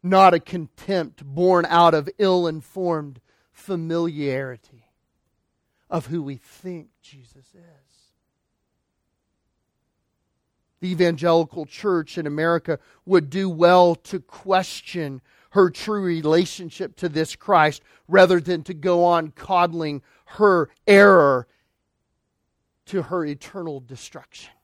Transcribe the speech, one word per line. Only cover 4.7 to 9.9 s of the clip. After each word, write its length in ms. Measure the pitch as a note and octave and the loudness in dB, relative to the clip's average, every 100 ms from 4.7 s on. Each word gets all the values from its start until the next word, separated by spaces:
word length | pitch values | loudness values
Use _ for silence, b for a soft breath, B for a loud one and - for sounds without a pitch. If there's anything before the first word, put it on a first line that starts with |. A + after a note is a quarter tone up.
| B2 _ _ _ _ _ _ _ _ _ _ _ | _ _ _ _ _ _ _ _ _ _ _ _
of 180 | E3 B2+ | -10 -8
who 160 | E3 | -10
we 140 | C#3 C3 | -10 -16
think 520 | _ _ F#3 F3 - _ | _ _ -18 -18 -20 _
Jesus 500 | _ C#3 A#2+ C3+ C3 | _ _ _ _ _
is. 640 | F#3+ E3+ C#3+ C3+ _ _ _ _ _ _ _ _ _ _ _ _ _ _ _ _ _ _ _ _ | _ _ _ _ _ _ _ _ _ _ _ _ _ _ _ _ _ _ _ _ _ _ _ _